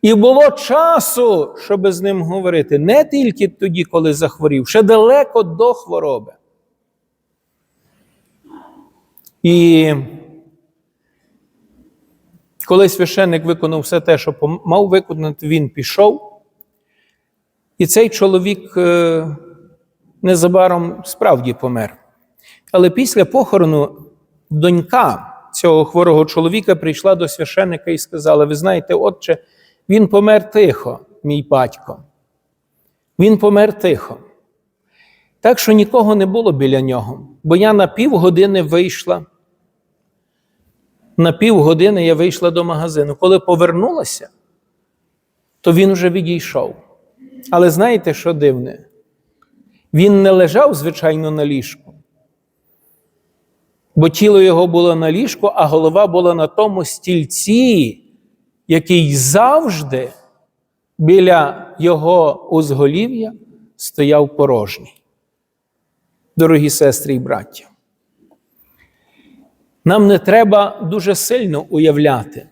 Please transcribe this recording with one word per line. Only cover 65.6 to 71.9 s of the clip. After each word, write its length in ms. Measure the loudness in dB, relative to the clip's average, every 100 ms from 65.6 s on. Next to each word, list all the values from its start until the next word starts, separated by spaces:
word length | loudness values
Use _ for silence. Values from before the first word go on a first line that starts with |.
| _ _ _ _ _ _ _ -2
Дорогі 340 | 2 4 2
сестри 440 | 0 0 0 -4
і 40 | -6
браття, 460 | -4 -8 -8 -20 _ _ _ _ _ _ _ _ _ _ _ _ _ _ _ _ _ _ _ _ _ _
нам 220 | -2 2 4
не 120 | 2
треба 640 | 2 2 4 2 0 -4 -8
дуже 240 | -6 -4
сильно 520 | -4 -4 -4 -4 -6 -6
уявляти. 800 | 0 2